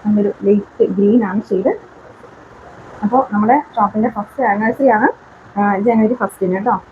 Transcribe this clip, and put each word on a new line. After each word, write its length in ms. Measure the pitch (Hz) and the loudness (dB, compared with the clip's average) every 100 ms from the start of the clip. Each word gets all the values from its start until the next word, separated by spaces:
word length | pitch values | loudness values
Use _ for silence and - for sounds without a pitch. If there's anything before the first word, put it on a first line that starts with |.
നല്ലൊരു 260 | 214 208 202 - 202 | 0 0 0 -2 0
ലൈറ്റ് 400 | 208 - - 226 190 | 0 0 -4 -2 2
ഗ്രീൻ 260 | 202 240 208 | 2 2 2
ആണ് 100 | 190 - | -4 -4
ഷെയ്ഡ്. 220 | 190 214 440 - - - - - - - - - - - - | -2 -2 -4 -10 -20 -20 -20 -20 -20 -20 -20 -20 -20 -20 -6
അപ്പോൾ 180 | 208 247 262 | -2 0 0
നമ്മുടെ 240 | 208 208 277 - - | -2 2 2 0 -2
ഷോപ്പിന്റെ 340 | 202 214 220 220 | -2 0 -4 -4
ഫസ്റ്റ് 300 | 208 - 240 | -12 -4 -2
ആനിവേഴ്സറി 360 | 202 220 - 269 214 | 0 -2 0 2 2
ആണ്, 120 | 262 - - - - 202 | 0 -2 -14 -20 -14 -4
ആ, 40 | 202 196 208 | -2 0 0
ജനുവരി 300 | 226 220 247 | 2 0 0
ഫസ്റ്റിന് 340 | 196 - 185 185 | -6 -4 -4 -2
കേട്ടോ. 180 | 220 208 - | -2 -4 -4